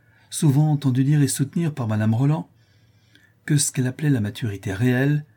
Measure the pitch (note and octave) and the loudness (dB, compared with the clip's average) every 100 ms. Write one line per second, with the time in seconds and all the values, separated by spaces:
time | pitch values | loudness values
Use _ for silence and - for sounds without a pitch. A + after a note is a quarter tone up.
0 | _ _ _ - D3+ C3 D3+ C#3+ C3+ B2 | _ _ _ 0 2 4 2 2 0 0
1 | C3+ D3+ C3+ - C#3+ F3+ E3+ D3+ A2+ G#2+ | 2 2 2 0 -2 -2 -4 -2 -2 0
2 | G#2+ A2+ C#3 D#3+ - _ _ _ _ _ | 0 2 2 0 -4 _ _ _ _ _
3 | _ _ _ _ - D3 - - C3 - | _ _ _ _ -2 0 0 -2 -4 -2
4 | D3+ C3 G#2 G#2+ A2+ G2 G#2 F#2 B2+ B2 | 0 0 -2 -4 -8 -6 -8 -2 0 2
5 | C#3 D3 D3 | 2 0 -4